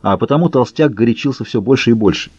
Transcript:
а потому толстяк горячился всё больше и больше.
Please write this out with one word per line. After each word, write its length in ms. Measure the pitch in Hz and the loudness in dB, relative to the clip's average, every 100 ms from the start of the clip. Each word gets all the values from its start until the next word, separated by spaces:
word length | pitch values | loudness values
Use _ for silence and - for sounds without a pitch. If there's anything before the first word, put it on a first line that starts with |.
а 120 | 98 95 | -2 -2
потому 340 | - 143 170 | 0 0 2
толстяк 440 | 131 120 - 151 | 0 -2 0 -2
горячился 500 | 101 117 110 139 131 | 2 0 0 -4 -4
всё 160 | 113 120 | -6 -4
больше 300 | 104 131 - | 0 0 2
и 40 | |
больше. 360 | 113 101 78 - | 2 2 0 -8